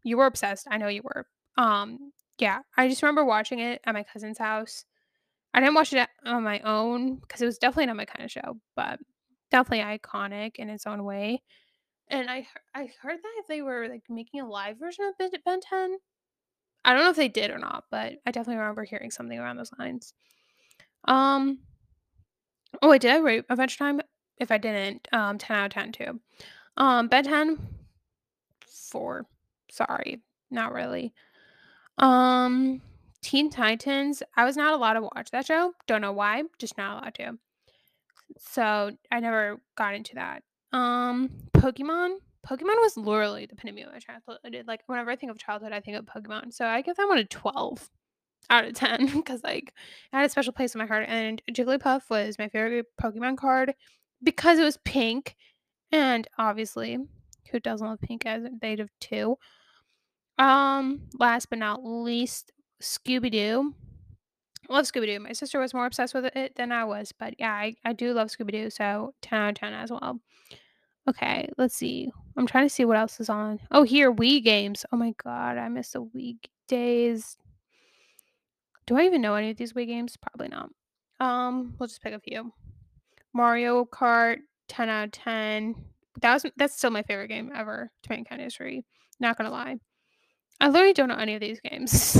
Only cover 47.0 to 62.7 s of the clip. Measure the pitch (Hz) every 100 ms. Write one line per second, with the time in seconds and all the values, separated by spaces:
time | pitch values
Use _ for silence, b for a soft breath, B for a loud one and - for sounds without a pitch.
47 | 403 330 208 - - 269 - 254 - _
48 | _ _ _ _ - 240 220 233 254 226
49 | 269 285 320 247 - - - - B B
50 | B 269 277 277 247 254 254 220 220 214
51 | 220 226 220 220 - 240 240 269 269 262
52 | - 220 208 208 214 214 226 240 233 -
53 | 226 214 247 262 269 262 262 269 b b
54 | b _ 254 - 330 330 302 - - 269
55 | 226 240 - - b b _ _ _ 311
56 | 269 233 220 - 220 208 220 233 226 240
57 | 277 - _ _ _ 240 233 220 220 220
58 | - 233 226 226 240 233 220 214 208 -
59 | - 214 214 262 b b b b b b
60 | _ _ _ - 269 269 277 269 269 285
61 | - - 240 233 - 226 214 220 247 233
62 | 233 240 247 - - _ _